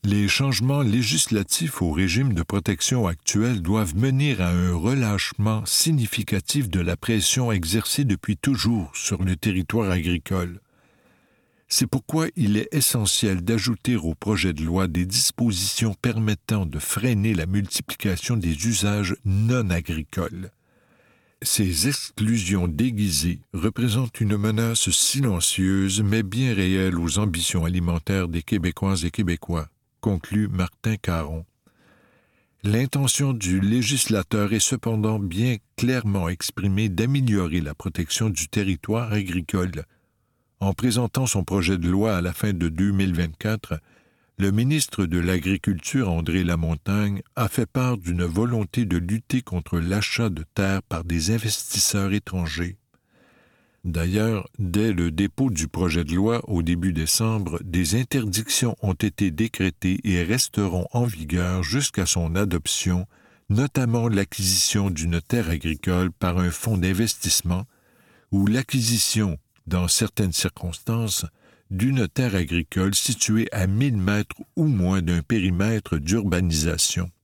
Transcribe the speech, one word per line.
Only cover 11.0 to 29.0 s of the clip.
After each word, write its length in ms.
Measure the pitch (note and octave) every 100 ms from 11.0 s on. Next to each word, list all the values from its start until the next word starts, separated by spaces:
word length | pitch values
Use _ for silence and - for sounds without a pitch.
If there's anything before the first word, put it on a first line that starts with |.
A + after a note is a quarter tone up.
| _ _ _ _ _ _ _
C'est 200 | - A2+
pourquoi 400 | C3+ - D#3 E3 -
il 180 | G#2+ G#2
est 140 | -
essentiel 680 | D#3 - B2 G2+ - G#2+ F#2+
d'ajouter 560 | F2 A2+ B2 A2 - A#2+
au 180 | D#2+ D#2+
projet 380 | - G#2+ F#2+
de 100 | D2+
loi 240 | D#2+ F2 F#2+
des 180 | E2 F#2
dispositions 920 | G2 - - A#2 F#2 F#2+ - A2+ G2
permettant 680 | B2 A2 G#2+ G2+ - G#2+ F2
de 140 | D#2
freiner 540 | - - A#2+ A2+ G#2+
la 120 | G2 D#2+
multiplication 920 | G2 G2+ - - - G#2 F2+ - A#2+
des 300 | E2+ D2+ G#2+
usages 500 | A2+ G#2 G#2 F#2+ - G2+
non 440 | G2 A2 B2+ G#2+
agricoles. 840 | F2 E2 D#2+ D2+ - E2 F2 F#2 _ _ _ _ _ _ _ _ _
Ces 440 | - - G2 E2 G#2+
exclusions 800 | C#3+ - - G#2+ A#2 F2+ G2 F2
déguisées 760 | D2+ B2 A2 G#2 D2+ D#2+ F2 -
représentent 680 | F#2+ F#2+ A2 A#2+ A2 B2 -
une 160 | A2 G#2
menace 520 | G#2+ A2 A#2 A2+ -
silencieuse 1120 | F2 - C#3 C3 F2+ - - F#2 G2 G2 F#2+
mais 220 | G#2 A2
bien 280 | G2+ A2 C3 G#2
réelle 420 | F#2 F#2+ F#2 F2
aux 220 | E2+ G#2
ambitions 440 | G#2+ F2 E2+ F2+
alimentaires 640 | E2 F2+ F2 E2+ - G2 F2+
des 140 | E2
Québécoises 640 | - G#2 F2 - G2 F#2+